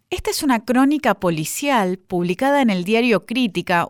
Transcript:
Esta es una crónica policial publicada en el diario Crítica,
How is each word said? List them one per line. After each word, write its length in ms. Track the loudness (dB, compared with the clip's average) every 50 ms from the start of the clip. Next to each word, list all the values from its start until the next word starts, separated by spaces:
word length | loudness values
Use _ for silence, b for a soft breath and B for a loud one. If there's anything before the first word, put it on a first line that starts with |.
| b -8 -8
Esta 180 | -6 -4 -4
es 120 | -4 -2 0
una 200 | 0 0 0 0
crónica 520 | 0 2 2 4 2 2 2 0 0 -2
policial 840 | 0 0 -2 -2 -2 -4 -6 -6 -6 -2 0 0 2 2 0 -2
publicada 640 | -6 _ -6 -4 -2 -2 -2 -2 -2 0 0 2 2
en 80 | 2 2
el 160 | 2 0 0
diario 400 | 0 0 2 2 2 2 0 0
Crítica, 640 | -2 -2 -2 -2 -2 -2 -4 -2 0 0 0 0 -2